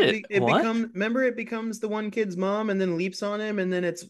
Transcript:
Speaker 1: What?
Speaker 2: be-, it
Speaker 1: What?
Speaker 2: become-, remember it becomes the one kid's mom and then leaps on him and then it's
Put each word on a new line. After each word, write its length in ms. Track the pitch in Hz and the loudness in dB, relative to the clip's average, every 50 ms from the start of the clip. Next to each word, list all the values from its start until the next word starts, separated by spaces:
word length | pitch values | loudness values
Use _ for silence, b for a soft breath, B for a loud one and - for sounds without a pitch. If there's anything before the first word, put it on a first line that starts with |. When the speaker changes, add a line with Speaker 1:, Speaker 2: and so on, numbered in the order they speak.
| 415 | 6
Speaker 1:
What? 60 | - - | 4 4
Speaker 2:
be-, 120 | 220 196 - | 2 -2 -2
it 120 | 208 196 | 0 2
Speaker 1:
What? 160 | - 117 139 262 | 4 4 4 4
Speaker 2:
become-, 320 | 320 226 226 226 226 226 - | 4 2 2 0 0 -2 -2
remember 300 | 185 202 220 233 262 262 | -2 -2 0 2 2 2
it 120 | 254 240 | 2 0
becomes 440 | 240 220 226 233 226 226 226 220 220 | -2 -6 -6 -6 -6 -4 -6 -6 -4
the 100 | - 214 | -4 -4
one 200 | 208 214 214 214 | -2 -2 -4 -2
kid's 260 | 202 233 220 196 175 180 | -2 -2 -2 -2 -2 -2
mom 320 | 185 190 202 214 220 214 | 0 0 0 0 0 0
and 100 | 196 190 | 0 2
then 180 | 190 185 170 165 | 2 2 2 0
leaps 240 | 180 190 185 - | -2 -2 -4 -4
on 200 | 214 202 208 208 | -4 -4 -4 -4
him 180 | 214 214 208 202 | -4 -2 -2 -2
and 120 | 185 185 185 | 0 0 0
then 100 | 180 180 | 0 0
it's 220 | 175 170 175 - - | -2 -2 -4 -8 -16